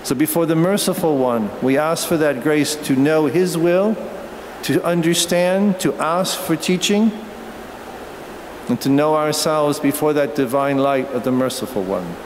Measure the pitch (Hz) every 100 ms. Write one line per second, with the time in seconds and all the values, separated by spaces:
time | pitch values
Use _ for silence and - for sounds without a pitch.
0 | - 127 151 170 165 160 170 196 196 180
1 | 170 143 127 117 104 - 127 135 156 165
2 | - 170 151 131 117 151 143 - - 131
3 | 143 156 151 135 180 165 170 175 208 226
4 | - - - - - - - 151 170 175
5 | 160 170 - 175 180 190 208 185 156 -
6 | 151 170 185 - - 160 - 180 - 208
7 | 220 - - - - - - - - -
8 | - - - - - - - 120 139 139
9 | 151 156 151 151 - 156 147 143 143 139
10 | 151 147 143 - 135 135 139 139 139 139
11 | 131 123 127 127 131 - 113 - 95 95
12 | 87 87